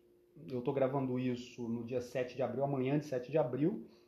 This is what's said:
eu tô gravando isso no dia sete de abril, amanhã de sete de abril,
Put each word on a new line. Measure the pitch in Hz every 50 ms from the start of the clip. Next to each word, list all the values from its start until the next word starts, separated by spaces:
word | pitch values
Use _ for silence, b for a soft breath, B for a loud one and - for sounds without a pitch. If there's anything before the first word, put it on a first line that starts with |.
| _ _ _ _ _ _ - 147 - 156
eu | 131 123
tô | 123 143
gravando | 135 135 131 127 139 139 131 127 127 127
isso | 127 127 123 120 - - - - 120 113
no | 113 117 113
dia | 110 127 123
sete | 120 - - 135 127 - -
de | 131
abril, | 127 113 113 127 139
amanhã | 143 143 131 127 131 143 151
de | -
sete | - 131 123 - -
de | 139 156
abril, | 147 - 123 131 147 180 226 - - B B B B